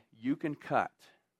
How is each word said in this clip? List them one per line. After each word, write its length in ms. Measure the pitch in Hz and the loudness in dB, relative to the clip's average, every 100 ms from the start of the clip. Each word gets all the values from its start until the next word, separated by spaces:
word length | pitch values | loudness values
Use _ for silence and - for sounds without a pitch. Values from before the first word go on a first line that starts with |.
| - 113 | -14 -6
you 200 | 120 143 | -2 0
can 180 | 160 143 | -2 -6
cut, 360 | - 135 92 - - _ _ _ | 0 0 0 -4 -20 _ _ _